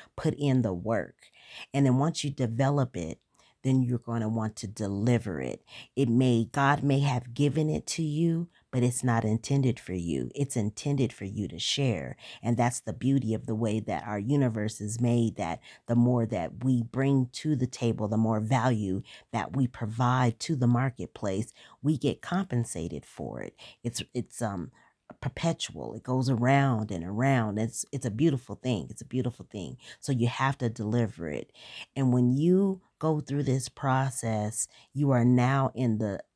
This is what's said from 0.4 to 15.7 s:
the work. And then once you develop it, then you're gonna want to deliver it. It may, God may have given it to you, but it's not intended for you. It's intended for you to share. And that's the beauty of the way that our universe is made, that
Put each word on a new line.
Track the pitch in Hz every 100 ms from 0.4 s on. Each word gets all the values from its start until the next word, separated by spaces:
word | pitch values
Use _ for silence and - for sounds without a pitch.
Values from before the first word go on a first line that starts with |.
| 143 131
the | 110
work. | 90 101 110 - - - _ - - -
And | 139 139
then | 127
once | 156 -
you | 143
develop | 139 123 113 139 143 123 90
it, | 80 - _ _ _ _
then | 135 131
you're | 123 120
gonna | - 117 110
want | 113 107 -
to | 98
deliver | 104 101 101 117 120 107 76
it. | 65 50 _ - - -
It | 135
may, | 117 131 117 113
God | - 139 143
may | 139 139
have | 143 123 123
given | 117 143 151 156
it | 151 -
to | -
you, | 156 147 170 165 170 _ _
but | 127
it's | 123 120
not | 123 117
intended | 110 110 - 139 127 120
for | -
you. | 92 85 69 62
It's | - 139
intended | 120 104 - 143 139 113
for | -
you | 98 101 95
to | 85
share. | - - 139 92 67 - - -
And | - 120
that's | 123 -
the | -
beauty | 87 123 139 110
of | 110 -
the |
way | 110 113 110
that | 110 92 -
our | 104
universe | 104 147 127 107 104 -
is | 107 117
made, | 117 120 113 -
that | 85 82 -